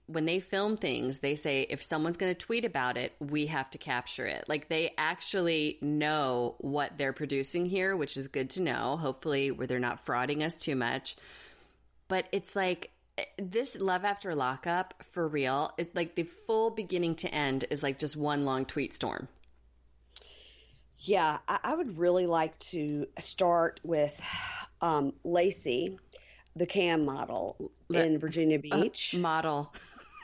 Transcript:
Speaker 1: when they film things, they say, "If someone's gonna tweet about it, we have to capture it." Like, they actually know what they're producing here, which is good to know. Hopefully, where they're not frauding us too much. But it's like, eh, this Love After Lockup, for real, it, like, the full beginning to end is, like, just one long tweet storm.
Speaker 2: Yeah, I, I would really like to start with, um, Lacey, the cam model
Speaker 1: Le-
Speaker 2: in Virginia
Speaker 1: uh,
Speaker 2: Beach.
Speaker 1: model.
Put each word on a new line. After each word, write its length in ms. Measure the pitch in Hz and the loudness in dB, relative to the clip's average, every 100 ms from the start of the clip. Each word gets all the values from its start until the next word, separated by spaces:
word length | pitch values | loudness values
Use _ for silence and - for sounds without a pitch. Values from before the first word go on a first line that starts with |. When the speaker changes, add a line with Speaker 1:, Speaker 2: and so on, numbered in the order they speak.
| - | -8
Speaker 1:
when 200 | 160 160 | -2 0
they 120 | 180 | 0
film 380 | 185 196 208 214 | -2 0 0 0
things, 420 | 165 123 127 135 | 0 0 -2 -2
they 160 | 139 | -2
say, 320 | 147 151 135 - | 0 0 0 0
"If 140 | 139 | -2
someone's 340 | - 156 160 170 | 0 0 0 0
gonna 180 | 185 180 | 0 -2
tweet 280 | - 233 | -2 -2
about 320 | 226 151 123 123 | 0 0 0 -2
it, 180 | 131 - | -6 -6
we 280 | 143 151 147 | -2 0 0
have 220 | 156 - | -2 -4
to 80 | - | -8
capture 480 | - 123 - - - | -4 -4 -2 -4 -4
it." 180 | 69 - | -4 -2
Like, 220 | 151 - | -4 0
they 260 | 160 165 - | 0 0 0
actually 840 | 156 175 - 196 170 160 151 - | 0 0 -2 0 2 2 0 0
know 720 | 147 151 147 156 135 123 120 - | 0 2 2 2 2 2 0 -2
what 400 | 139 143 139 151 | -2 -2 -2 -2
they're 140 | 139 | -2
producing 540 | 131 147 139 135 175 180 | -2 -2 -2 0 -2 0
here, 300 | 190 190 190 | 2 2 0
which 200 | 139 - | -2 -4
is 120 | 135 | -4
good 220 | - 135 | -4 -2
to 120 | - | 0
know. 340 | 170 123 117 151 | 0 0 0 0
Hopefully, 540 | 151 127 160 139 139 | -2 -2 0 2 2
where 160 | 120 127 | 0 -2
they're 140 | 127 | 0
not 260 | 123 - - | 0 -2 -2
frauding 360 | 123 127 147 | 0 0 0
us 120 | 156 - | -2 -2
too 200 | - 135 | -2 0
much. 400 | 117 127 - - - - - - - _ _ _ - | 0 -2 -6 -8 -14 -20 -20 -20 -20 _ _ _ -2
But 180 | 185 - | -2 0
it's 240 | 202 - 202 | -2 -2 0
like, 340 | 185 175 - _ _ - | 0 0 -6 _ _ -8
eh, 60 | - - | -8 -8
this 400 | 190 220 269 - | -4 -2 -2 -2
Love 240 | 190 180 | 0 0
After 320 | 202 202 190 | 0 -2 -2
Lockup, 600 | 151 127 131 175 175 180 - - | 0 0 -2 -2 -2 -2 -10 -10
for 180 | - 160 | -4 0
real, 460 | 147 131 135 156 - | 0 2 2 0 -2
it, 180 | 170 | -4
like, 200 | 175 170 | -2 -2
the 80 | - | -2
full 480 | 170 - - 220 226 | -6 -6 0 2 2
beginning 460 | 220 185 180 170 165 | 0 -2 0 0 0
to 120 | - | -2
end 380 | 151 143 135 156 | -2 0 0 0
is, 140 | 143 | 0
like, 160 | 143 135 | -2 -2
just 180 | 147 151 | -2 -2
one 300 | 147 143 139 | 0 0 0
long 180 | 131 | 0
tweet 300 | 131 - 131 | -2 -4 -2
storm. 340 | - 123 - 131 - - - _ _ _ _ _ - - - - - - - - - | -2 -2 -4 -8 -14 -20 -20 _ _ _ _ _ -20 -20 -20 -20 -20 -20 -20 -20 -10
Speaker 2:
Yeah, 360 | - 196 156 151 - | 2 4 4 2 0
I, 120 | 196 | -2
I 100 | - | 0
would 240 | 311 285 160 | -2 -2 2
really 280 | 175 180 175 | 4 4 4
like 320 | 165 160 - | 2 2 -2
to 460 | - 170 147 147 143 - | -6 -4 -2 -2 -4 -8
start 600 | - - 180 170 170 - | -10 2 4 6 4 0
with, 340 | 165 160 147 - - - - - - - | -2 2 2 0 -8 -8 -8 -10 -12 -2
um, 320 | 170 151 139 - | 2 4 2 -2
Lacey, 760 | 170 175 185 - - 123 175 190 - - - - - 170 | 0 4 4 2 0 0 0 -6 -14 -20 -20 -20 -14 -2
the 80 | |
cam 400 | 170 202 175 160 | 0 4 4 4
model 680 | 143 135 - 110 95 - - - - | 2 0 -4 -4 -4 -6 -12 -12 0
Speaker 1:
Le- 120 | 170 | 2
Speaker 2:
in 160 | 165 156 | 4 2
Virginia 400 | 156 165 160 151 | 0 2 4 4
Speaker 1:
uh, 220 | 147 147 | 2 2
Speaker 2:
Beach. 340 | - - - | 2 0 -2
Speaker 1:
model. 600 | 175 170 160 160 147 147 - - - - - | 0 2 2 2 0 -4 -10 -20 -20 -20 -14